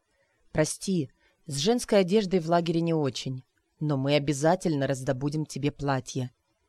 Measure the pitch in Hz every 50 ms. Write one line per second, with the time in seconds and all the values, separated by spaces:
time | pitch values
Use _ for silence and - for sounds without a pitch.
0 | _ _ _ _ _ _ _ _ _ _ - 156 156 151 - - - - 190 175
1 | 139 - _ _ _ _ _ _ _ - 143 139 143 202 240 247 - - 233 202
2 | 190 170 185 220 208 180 180 185 160 160 170 175 170 165 165 165 165 170 165 156
3 | 147 135 120 - - 135 131 127 - _ _ _ _ _ _ - 156 147 147 131
4 | 135 139 147 147 147 143 151 135 143 160 180 185 - 175 156 139 139 135 139 127
5 | 131 135 135 123 139 147 147 156 151 - - 147 135 147 143 - 143 139 139 131
6 | 120 - - 135 127 123 _ _ _ _ _ _ _